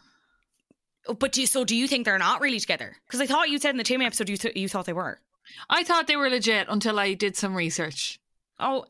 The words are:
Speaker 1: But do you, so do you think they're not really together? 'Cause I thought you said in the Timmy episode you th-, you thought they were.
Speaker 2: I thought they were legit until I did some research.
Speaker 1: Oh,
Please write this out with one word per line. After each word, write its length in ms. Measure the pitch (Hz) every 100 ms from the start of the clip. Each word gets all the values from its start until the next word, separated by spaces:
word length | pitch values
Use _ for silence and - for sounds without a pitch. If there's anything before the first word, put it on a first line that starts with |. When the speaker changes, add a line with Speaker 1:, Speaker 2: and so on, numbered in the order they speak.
| _ _ _ _ _ _ _ _ _ _ - 214
Speaker 1:
But 140 | 269
do 80 | 269
you, 60 | 254
so 180 | 269
do 100 | 233
you 140 | 233 269
think 160 | 262
they're 140 | 220 190
not 240 | 180 247
really 180 | 277 233
together? 340 | - 160 104 - _
'Cause 140 | 247
I 40 | 262
thought 220 | 294 320
you 100 | 285
said 120 | 294
in 80 | 262
the 60 |
Timmy 200 | 226 254
episode 240 | 247 - 202
you 80 | 196
th-, 180 | 226
you 140 | 196 190
thought 160 | 196
they 80 | 180
were. 300 | 170 160 - _ _ - - -
Speaker 2:
I 120 | 320
thought 240 | 339 339 320
they 100 | 294
were 120 | 277
legit 380 | 247 220 214 -
until 320 | 208 226 214
I 140 | 196
did 220 | 190 202 190
some 180 | 196
research. 680 | 185 165 170 156 143 - - _ _ _ -
Speaker 1:
Oh, 240 | 262 269